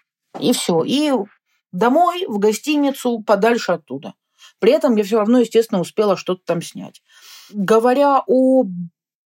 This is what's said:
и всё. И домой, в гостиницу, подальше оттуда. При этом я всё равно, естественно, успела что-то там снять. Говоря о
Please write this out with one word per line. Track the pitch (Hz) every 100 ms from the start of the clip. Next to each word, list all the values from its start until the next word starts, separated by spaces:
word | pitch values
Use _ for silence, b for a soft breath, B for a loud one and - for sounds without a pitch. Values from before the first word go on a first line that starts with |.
| _ _ _ -
и | -
всё. | 247 - 170
И | - 269 302 254 196 _ _ _ _
домой, | 180 233 285 349 349 359
в | 208
гостиницу, | 208 214 - 294 285 269 247 233 214
подальше | 202 214 233 -
оттуда. | 170 - 135 196 - _ b b _
При | 202
этом | 302 302 214
я |
всё | 196 226
равно, | 208 247
естественно, | 233 220 - 190
успела | 165 - 214 175
что-то | - 185 -
там | 170
снять. | 156 196 - - B B B B B
Говоря | 202 185 220 240 254 285 277 -
о | 254 262 262 208 180 170 - _ _